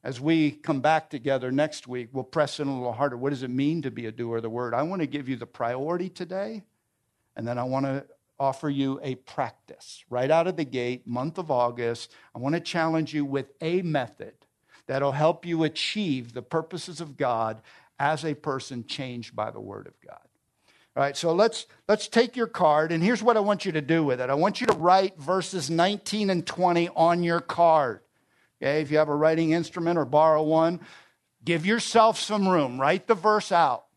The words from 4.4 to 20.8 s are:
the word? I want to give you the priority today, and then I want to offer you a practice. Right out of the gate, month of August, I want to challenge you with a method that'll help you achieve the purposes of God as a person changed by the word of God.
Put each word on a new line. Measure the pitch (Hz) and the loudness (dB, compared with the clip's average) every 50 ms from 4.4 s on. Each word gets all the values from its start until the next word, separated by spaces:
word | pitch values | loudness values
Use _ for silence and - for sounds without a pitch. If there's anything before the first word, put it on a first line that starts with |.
| 117 | -4
the | 113 | -4
word? | 110 120 123 117 113 | -4 -4 -4 -2 -2
I | 123 147 | -2 -2
want | 165 196 185 | -2 -2 -4
to | 156 131 | -4 -4
give | 135 147 135 123 | -6 -8 -6 -6
you | 135 | -8
the | 113 117 - | -8 -8 -16
priority | _ - 123 117 123 131 139 156 175 175 180 185 | _ -6 -4 -4 -4 -4 -4 -4 -4 -4 -4 -8
today, | 175 - 185 170 185 190 202 220 226 214 - _ _ _ _ _ _ _ _ _ _ _ _ _ _ | -8 -12 -12 -8 -8 -8 -8 -8 -10 -14 -16 _ _ _ _ _ _ _ _ _ _ _ _ _ _
and | - 113 120 | -10 -8 -6
then | 123 123 | -4 -4
I | 123 | -4
want | 127 131 135 135 | -2 -2 -2 -2
to | 139 135 139 139 _ - _ _ _ _ _ | -2 -4 -6 -8 _ -20 _ _ _ _ _
offer | 139 135 131 - - 151 | -2 -2 -2 -2 -4 -4
you | 143 139 135 135 135 - | -2 0 -2 -2 -2 -4
a | - 135 131 | -6 -8 -10
practice. | 123 _ - - - 131 113 - _ _ - - _ - - - - _ _ | -10 _ -12 -6 -6 -6 -6 -6 _ _ -20 -20 _ -20 -20 -20 -20 _ _
Right | 123 120 127 139 | -4 -2 2 2
out | 156 165 165 | 4 2 2
of | 185 175 | 0 -2
the | 160 156 | -4 -6
gate, | 127 127 127 120 123 127 123 _ - | -4 -4 -4 -2 -2 -4 -6 _ -6
month | 120 123 131 160 160 | -6 -4 -4 -6 -6
of | 190 175 156 | -8 -4 -2
August, | 139 123 123 120 120 120 120 117 117 113 - - - - _ _ | 0 2 2 0 0 -4 -4 -4 -4 -6 -10 -18 -20 -20 _ _
I | _ 113 | _ -6
want | 123 139 160 | -4 -2 -2
to | 170 | -2
challenge | 165 - - 175 160 160 160 160 160 - | -4 -4 -2 0 0 2 0 0 -2 -2
you | 151 151 143 | -4 -4 -4
with | 139 135 139 131 _ _ _ | -2 -4 -6 -6 _ _ _
a | 170 160 175 185 | -4 -2 -2 -2
method | 185 165 156 143 123 113 - _ 147 117 _ _ _ _ _ _ _ _ _ - _ | -2 0 -2 -2 -2 -4 -10 _ -18 -18 _ _ _ _ _ _ _ _ _ -20 _
that'll | - 131 135 139 143 | -6 -4 0 0 0
help | 139 147 156 160 175 165 - | 0 4 2 2 2 2 -4
you | 175 170 160 160 | -4 -2 0 0
achieve | 151 151 - - - - 214 208 170 139 131 120 120 | 0 -2 -4 -6 -4 -4 -4 -2 -2 -2 -4 -6 -10
the | 117 123 | -14 -14
purposes | 117 _ - 160 160 - 185 170 - 180 170 143 | -10 _ -4 -4 -4 -4 -12 -12 -12 -12 -12 -12
of | 170 156 131 | -14 -14 -6
God | - 143 123 120 113 113 110 110 110 _ - - - _ _ _ - | -2 -2 0 0 0 -2 -2 -4 -8 _ -20 -20 -20 _ _ _ -2
as | 139 147 156 143 147 | 0 0 0 0 -2
a | 160 147 | -6 -6
person | 147 - 151 131 135 - - 135 123 113 | -4 -4 -4 -4 -4 -6 -8 -10 -12 -10
changed | - - - 135 127 123 120 113 - - | -10 -8 -8 -8 -8 -10 -12 -14 -12 -8
by | 107 107 113 | -6 -6 -6
the | 113 107 | -8 -12
word | 104 101 101 101 95 90 | -14 -14 -14 -14 -16 -18
of | _ _ _ | _ _ _
God. | - - - _ _ _ _ _ _ _ _ _ _ _ _ | -20 -20 -20 _ _ _ _ _ _ _ _ _ _ _ _